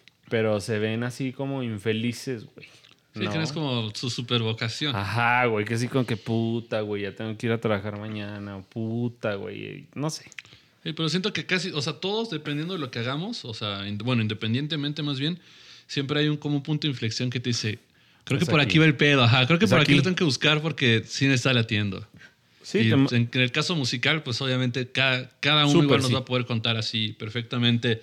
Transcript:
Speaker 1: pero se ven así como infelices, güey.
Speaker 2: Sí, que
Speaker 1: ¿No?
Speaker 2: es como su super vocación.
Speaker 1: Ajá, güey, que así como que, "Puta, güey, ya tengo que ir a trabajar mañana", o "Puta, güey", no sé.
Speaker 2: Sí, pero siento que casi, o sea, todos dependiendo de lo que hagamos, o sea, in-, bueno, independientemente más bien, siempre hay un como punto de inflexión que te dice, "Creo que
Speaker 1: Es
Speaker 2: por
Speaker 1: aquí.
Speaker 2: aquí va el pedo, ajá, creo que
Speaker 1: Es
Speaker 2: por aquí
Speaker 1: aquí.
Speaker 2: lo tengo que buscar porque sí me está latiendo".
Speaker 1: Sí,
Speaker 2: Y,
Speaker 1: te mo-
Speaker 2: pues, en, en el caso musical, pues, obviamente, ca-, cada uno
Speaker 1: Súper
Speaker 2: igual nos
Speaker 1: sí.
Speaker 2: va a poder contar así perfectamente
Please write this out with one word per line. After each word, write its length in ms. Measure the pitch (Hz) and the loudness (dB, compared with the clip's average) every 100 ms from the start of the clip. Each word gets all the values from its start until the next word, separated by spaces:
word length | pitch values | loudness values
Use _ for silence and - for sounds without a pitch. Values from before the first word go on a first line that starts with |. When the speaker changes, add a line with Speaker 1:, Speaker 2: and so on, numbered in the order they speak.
| _ _ - | _ _ -4
Speaker 1:
pero 300 | 113 113 104 | 0 2 0
se 180 | 107 107 | -2 -2
ven 240 | 110 113 | -2 -2
así 280 | 123 - 131 | -4 -6 -8
como 320 | 120 139 135 | -6 -6 -6
infelices, 840 | 120 104 113 110 120 120 135 117 - | -6 -4 -2 -2 -2 -4 -8 -10 -12
güey. 220 | - - - _ _ _ | -20 -20 -20 _ _ _
Speaker 2:
Sí, 80 | 110 | -6
que 160 | - 160 | -4 -2
Speaker 1:
¿No? 40 | |
Speaker 2:
es 100 | 151 | -4
como 380 | 160 143 123 107 - | -4 -2 -2 -4 -6
su 140 | 127 | -6
super 320 | 127 117 120 | -6 -2 -2
vocación. 520 | 113 110 113 - 147 104 | -2 -4 -6 -4 -4 -2
Speaker 1:
Ajá, 500 | 98 110 117 123 123 | -2 0 2 4 4
güey, 180 | 107 | 2
que 120 | 107 117 | 0 -2
así 120 | 123 | 0
como 180 | 135 120 | 0 0
que, 120 | 113 | -4
"Puta, 640 | - 113 113 117 113 110 | -2 0 0 -4 -4 -6
güey, 220 | 104 104 | -4 -4
ya 120 | 98 - | -6 -6
tengo 220 | 110 107 | -10 -4
que 80 | 117 | -2
ir 60 | |
a 80 | 113 | 0
trabajar 360 | 113 101 104 104 | 0 0 -2 -8
mañana", 600 | 107 107 104 104 101 98 | -10 -10 -10 -10 -10 -12
o 60 | |
"Puta, 720 | 95 117 113 117 120 120 113 101 | -12 -8 -4 -4 -4 -4 -4 -4
güey", 520 | 98 104 104 98 - | -8 -10 -12 -14 -14
no 160 | - 151 | -6 -6
sé. 160 | - - - - - _ _ | -6 -14 -20 -20 -20 _ _
Speaker 2:
Sí, 80 | 165 | -10
pero 160 | 156 160 | -4 -2
siento 240 | 180 196 | -2 -2
que 140 | 170 - | -4 -2
casi, 260 | 180 190 | -2 -2
o 100 | 151 | -4
sea, 120 | 156 | -6
todos 360 | - 185 220 226 | -6 -4 -4 -4
dependiendo 440 | 151 147 147 170 | -6 -6 -6 -6
de 60 | 185 | -6
lo 120 | 135 | -6
que 80 | 123 | -6
hagamos, 460 | 120 147 202 233 127 | -4 -4 -6 -8 -10
o 80 | |
sea, 340 | 110 104 98 101 | -8 -6 -4 -6
in-, 120 | 104 | -4
bueno, 220 | 117 120 | 0 0
independientemente 800 | 107 104 113 123 147 156 143 147 | 0 -2 -2 0 -2 -4 -4 -4
más 160 | 147 135 | -4 -2
bien, 220 | 151 175 - - - - - | -4 -4 -12 -20 -20 -20 -8
siempre 320 | 143 139 147 | -6 -2 2
hay 80 | 151 | 2
un 80 | 147 | 0
como 260 | 147 143 | 0 -2
punto 260 | 139 151 151 | 0 -2 -2
de 40 | |
inflexión 380 | 123 113 - 127 | -2 -4 -2 -2
que 100 | 120 | -2
te 120 | 123 | -2
dice, 280 | 120 110 101 _ _ _ _ - | -2 -4 -6 _ _ _ _ -4
"Creo 120 | - | -2
que 60 | |
Speaker 1:
Es 60 | - | 2
Speaker 2:
por 100 | 156 | 2
Speaker 1:
aquí. 120 | 127 | 4
Speaker 2:
aquí 80 | 160 | 6
va 60 | 156 | 6
el 120 | 139 | 6
pedo, 260 | 147 139 | 4 6
ajá, 240 | 117 131 131 | 6 6 6
creo 120 | 170 | 4
que 60 | 208 | 6
Speaker 1:
Es 60 | |
Speaker 2:
por 80 | 170 | 6
aquí 140 | 139 | 6
Speaker 1:
aquí. 40 | 139 | 6
Speaker 2:
lo 60 | |
tengo 140 | 180 175 | 4 2
que 80 | 170 | 0
buscar 360 | 120 147 151 | 2 2 2
porque 420 | 156 131 123 113 - | 0 0 4 4 0
sí 180 | - 139 | 0 2
me 80 | 127 | 4
está 180 | 135 | 4
latiendo". 520 | 123 110 104 101 92 107 - - _ _ _ | 2 2 0 0 -4 -10 -20 -20 _ _ _
Speaker 1:
Sí, 160 | - 202 | -2 2
Speaker 2:
Y, 100 | 220 | 4
Speaker 1:
te 80 | 139 | 6
mo- 100 | 135 | 4
Speaker 2:
pues, 60 | 120 | 2
en, 120 | 120 | 2
en 100 | 127 | 0
el 100 | 127 | 0
caso 240 | 156 151 170 | 0 -2 -2
musical, 460 | 120 135 139 156 | -2 0 0 0
pues, 180 | 135 117 | -2 -4
obviamente, 500 | 135 127 127 131 123 | -2 0 0 -2 -4
ca-, 380 | 131 131 127 127 _ | 0 2 2 -4 _
cada 240 | 143 151 | 2 4
uno 80 | 147 | 6
Speaker 1:
Súper 120 | 143 143 | 6 6
Speaker 2:
igual 140 | 123 | 4
nos 60 | 131 | 4
Speaker 1:
sí. 40 | 131 | 0
Speaker 2:
va 40 | |
a 60 | 127 | 0
poder 200 | 127 120 | -2 0
contar 300 | 117 117 113 | -2 0 -2
así 400 | 107 110 107 - | -2 -2 -4 -6
perfectamente 840 | 107 120 117 123 120 117 120 110 | -8 -8 -6 0 2 4 2 -2